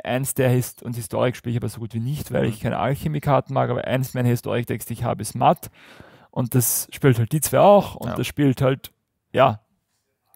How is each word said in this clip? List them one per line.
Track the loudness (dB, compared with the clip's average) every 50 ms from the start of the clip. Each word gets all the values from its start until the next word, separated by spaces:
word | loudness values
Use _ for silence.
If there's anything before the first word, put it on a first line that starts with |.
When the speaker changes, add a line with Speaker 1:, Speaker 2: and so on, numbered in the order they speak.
| -4
Speaker 1:
eins | -4 -4 -4 -4 -4 -2
der | 0 2 4
Hist-, | 4 2 0 -2 -8 -12 -10
und | -10 -8
Historik | -8 -8 -6 -2 0 0 0 -2
spiele | -4 -6 -4 -4
ich |
aber | -4 -4 -6
so | -6 -8
gut | -10 -8 -6
wie | -6
nicht, | -6 -4 -6 -8 -6 -4 -2
weil | -2 -2
ich | -2 -2 -4
Speaker 2:
Mhm. | -4
Speaker 1:
keine | -4 -2 -2
Alchemie-Karten | -2 -2 -2 -2 -4 -4 -4 -4 0 2 2 2 0 0 -2
mag, | -2 0 0
aber | -2 -4 -2
eins | -2 -2 -2 -2 -2 -2
meiner | 0 0 2
Historik-Decks, | 0 0 -2 -4 -4 -4 -4 -4 -6 -6 -6
die | -8 -8
ich | -4 -4
habe, | -4 -4 -4
ist | -6 -8 -4
Matt | 2 2 2 2 2 -2 -12 -20 _ -20 -20 -20 -20 -20 -20 -20 -20 -20 _
und | _ -4 -4 0 0
das | 0 0 0 -2 -4 -6 -8
spielt | -6 2 4 4 4
halt | 4 2 0
die | -2 -2
zwei | -2 2 4 6
auch | 8 8 8 6 4 2 -6
und | -10 -8 -6
Speaker 2:
Ja. | -6
Speaker 1:
das | -6 -6
spielt | -4 -2 0 2 2 2 2
halt, | 2 0 0 0 -4 -12 _ _ _ _ _ _ _ _
ja, | 2 4 4 4 2 0 _ _ _ _ _ _ _ _ _ _ _ _ _ _ _